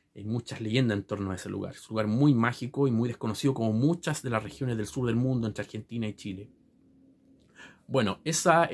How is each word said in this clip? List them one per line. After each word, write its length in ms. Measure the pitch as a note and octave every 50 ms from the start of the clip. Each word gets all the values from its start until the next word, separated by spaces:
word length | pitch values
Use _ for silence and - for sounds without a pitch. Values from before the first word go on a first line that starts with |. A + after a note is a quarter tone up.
| _ _ -
hay 100 | G#2 G2+
muchas 360 | G#2 A#2 A#2+ - - - -
leyendas 360 | A2+ G#2+ A2+ C3 C3 A2+ G#2
en 80 | G2+ G2+
torno 260 | - G#2+ G2+ G2 F#2+
a 40 | F#2+
ese 160 | F#2+ - G2
lugar. 240 | G2 G2 G2 F#2+ G2
Es 80 | - - -
un 40 | A2
lugar 120 | A2 G#2+
muy 260 | G#2+ G#2+ B2 C#3+ D3+ C#3
mágico 540 | A2+ A2+ A#2+ A#2+ - B2 A#2 - C#3 C#3+ C3+
y 20 |
muy 180 | A#2 A2 A#2+ A#2+
desconocido, 440 | A#2 - - A2+ G#2+ - - C#3
como 200 | C3 B2 A2+ A2
muchas 500 | G#2+ A2+ B2+ D#3 F3 F3 - D#3+ D3 -
de 80 | - B2+
las 120 | A#2 A2
regiones 340 | A2 G#2+ - - C3+ B2+ A#2 A2+
del 80 | G#2+
sur 200 | - - C3+ B2
del 100 | A#2+ A2
mundo, 300 | A#2 B2 C3 C3 A#2+ A2+
entre 160 | A2 G2+ -
Argentina 460 | G2+ - - A2 A2 - A#2 A#2 A2 G#2+
y 60 | G2
Chile. 360 | - - G#2 F#2+ F#2 - - - _ _ _ _ _ _ _ _ _ _ - _ _ _ _ - _ _ _ _ - - - - _ _
Bueno, 340 | - B2 C3+ A2+ G2 G2 - -
ese 240 | D#3 D#3+ - - F3+
ha 200 | D#3+ E3+ E3 -